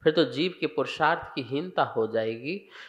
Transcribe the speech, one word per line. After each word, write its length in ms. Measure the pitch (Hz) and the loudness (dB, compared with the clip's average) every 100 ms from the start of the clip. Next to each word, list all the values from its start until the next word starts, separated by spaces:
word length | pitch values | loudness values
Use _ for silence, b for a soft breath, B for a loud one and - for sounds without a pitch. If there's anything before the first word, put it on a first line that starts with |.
फिर 100 | 160 | 4
तो 120 | 165 | 4
जीव 300 | 147 127 180 175 | 4 2 -2 -2
के 60 | 151 | -2
पुरुषार्थ 680 | - 127 - 156 165 - | -2 -4 2 2 2 -2
की 80 | - | -8
हीनता 400 | 120 139 180 170 | -4 -4 -2 0
हो 240 | 131 117 110 | 0 0 0
जाएगी। 640 | 113 110 113 135 196 B B | 0 -2 -4 -6 -8 B B